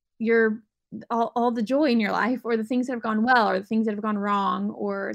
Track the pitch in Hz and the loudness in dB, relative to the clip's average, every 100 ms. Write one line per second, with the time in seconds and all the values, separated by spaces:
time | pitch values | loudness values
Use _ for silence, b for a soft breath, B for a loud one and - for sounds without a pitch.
0 | _ - 220 226 226 220 - _ _ 214 | _ -6 2 4 2 0 -10 _ _ -16
1 | - 233 233 - 240 240 214 269 302 233 | -4 -2 -2 0 0 0 0 2 2 2
2 | 208 190 214 254 226 226 220 254 254 240 | 2 0 0 -2 -2 -2 0 -2 -2 -4
3 | 226 214 233 254 202 190 202 220 226 208 | -2 0 4 4 4 0 -2 -2 0 -2
4 | 214 208 202 202 196 196 202 - 208 196 | -4 -2 0 0 0 -2 -4 -4 -6 -4
5 | 196 | -6